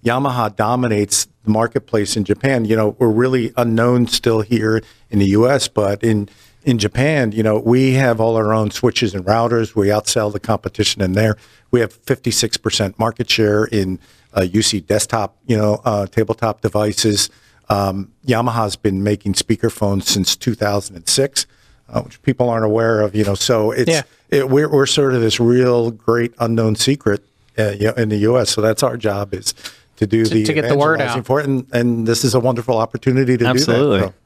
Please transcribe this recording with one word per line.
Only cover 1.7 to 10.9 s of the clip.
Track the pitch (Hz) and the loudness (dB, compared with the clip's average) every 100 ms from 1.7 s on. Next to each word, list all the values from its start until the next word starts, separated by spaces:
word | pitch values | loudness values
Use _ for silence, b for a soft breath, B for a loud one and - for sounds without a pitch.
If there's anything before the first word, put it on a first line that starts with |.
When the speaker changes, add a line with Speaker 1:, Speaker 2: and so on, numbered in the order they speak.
| 135 - 113 101 - | -2 -2 -4 -2 -4
Speaker 1:
in | |
Japan. | 95 104 135 131 | -2 0 0 0
You | 110 110 | 0 2
know, | 107 107 | 0 2
we're | 120 | 2
really | 110 127 127 113 - | 2 2 0 -2 -2
unknown | 120 113 120 123 117 | 0 2 2 2 0
still | - - 110 | 0 0 0
here | 104 117 110 110 b b b | 0 0 2 0 b b b
in | 110 | 0
the | 98 | 2
U | 101 120 | 4 4
S, | 139 - | 2 -2
but | - 101 101 | -2 -2 0
in, | 117 107 101 b b b | 0 0 -2 b b b
in | - 120 | -2 0
Japan, | 104 - 139 156 117 | 0 0 0 0 -2
you | 107 | 0
know, | 110 107 | 0 0
we | 113 123 131 | 2 2 2
have | 131 135 113 | 2 2 2
all | 113 113 | 0 0
our | 107 | 0
own | 110 107 | 0 0
switches | - 127 - 110 | 0 -2 0 -4
and | 95 | -4
routers. | 90 110 117 117 110 | -2 0 2 0 -2
We | - 101 | 0 0
outsell | 107 - - 107 | 0 0 -2 -2
the | 101 | -4
competition | - 107 98 - 104 | -4 -4 -4 -4 -4